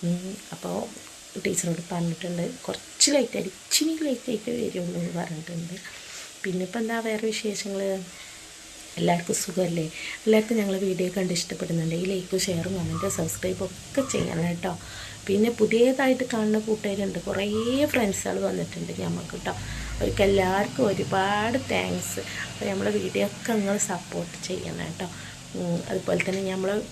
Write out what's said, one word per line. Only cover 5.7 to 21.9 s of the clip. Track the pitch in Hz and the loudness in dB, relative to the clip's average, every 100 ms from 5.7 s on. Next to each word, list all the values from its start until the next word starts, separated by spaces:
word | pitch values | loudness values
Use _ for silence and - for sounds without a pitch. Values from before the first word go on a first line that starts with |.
| 185 - - - - - - | -10 -12 -14 -14 -12 -14 -8
പിന്നെ | 202 185 185 | -4 -2 -2
ഇപ്പം | 233 | -2
എന്താ | 220 233 226 | -2 -2 -2
വേറെ | 214 220 | -2 -2
വിശേഷങ്ങൾ? | 214 214 196 202 196 196 190 175 - - - - - - - - - | -2 -4 -4 -4 -2 -2 -2 -6 -14 -16 -16 -16 -16 -16 -16 -12 0
എല്ലാവർക്കും | 170 175 - - | 2 2 2 -2
സുഖമല്ലേ? | - 175 175 170 160 - - - | 0 0 2 2 -2 -4 -10 -2
എല്ലാവർക്കും | 220 214 214 226 | 6 6 6 2
ഞങ്ങളെ | 202 190 196 | 2 2 0
വീഡിയോ | 180 180 | 2 0
കണ്ട് | 196 185 175 | 2 0 0
ഇഷ്ടപ്പെടുന്നുണ്ടെങ്കിൽ | - 175 175 165 160 165 185 | -2 -4 0 0 2 0 0
ലൈക്കും | 196 180 190 | 0 0 0
ഷെയറും | 190 170 170 190 | 2 0 0 0
കമൻറ്റും | 165 165 196 190 | 0 0 0 0
സബ്സ്ക്രൈബും | 165 - 180 185 190 - - | -2 0 -2 -2 -4 -6 -2
ഒക്കെ | - 262 | 0 0
ചെയ്യണം | - 175 175 170 | 0 0 2 0
കേട്ടോ. | 170 185 170 - - - - - | 0 -4 -4 -8 -12 -12 -10 0
പിന്നെ | 196 226 233 | 4 4 6
പുതിയതായിട്ട് | 214 226 247 262 269 254 247 | 4 8 8 8 4 4 2
കാണുന്ന | 233 214 214 220 | 2 4 4 2
കൂട്ടുകാരുണ്ട്, | 214 208 196 196 175 190 | 0 0 0 0 -2 -2
കുറേ | 190 202 214 233 262 294 | 0 2 2 2 4 4
ഫ്രണ്ട്സുകൾ | 262 214 190 196 190 196 | 4 4 2 0 0 0
വന്നിട്ടുണ്ട് | 185 170 170 170 170 | 0 -2 -4 -6 -4
ഞമ്മക്ക് | 185 175 175 - | -2 -2 -4 -4
കേട്ടോ. | 185 - - - - | -4 -4 -6 -6 -6
അവർക്ക് | - 170 - 196 | -2 0 4 6
എല്ലാവർക്കും | 196 185 190 226 - 226 | 6 6 4 2 2 2
ഒരുപാട് | 190 247 190 196 208 220 254 - | 2 2 2 2 2 2 0 0
താങ്ക്സ്. | 190 185 | 0 0